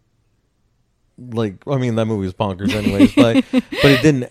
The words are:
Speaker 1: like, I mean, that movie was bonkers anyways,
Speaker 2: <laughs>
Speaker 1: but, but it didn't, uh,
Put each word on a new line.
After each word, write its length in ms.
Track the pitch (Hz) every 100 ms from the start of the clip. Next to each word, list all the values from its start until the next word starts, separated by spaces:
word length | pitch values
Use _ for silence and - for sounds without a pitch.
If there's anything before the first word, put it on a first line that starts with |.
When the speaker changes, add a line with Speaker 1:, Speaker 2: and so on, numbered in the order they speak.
| _ _ _ _ _ _ _ _ _ _ _ _
Speaker 1:
like, 440 | 123 113 107 90 -
I 100 | 135
mean, 180 | 127 113
that 100 | 110
movie 200 | 107 92
was 80 |
bonkers 380 | - 104 90 -
anyways, 400 | - - 98 285
Speaker 2:
<laughs> 40 | 285
Speaker 1:
but, 280 | 117 262 -
but 400 | 254 - 427 143
it 120 | 127
didn't, 220 | 151 135
uh, 40 | 117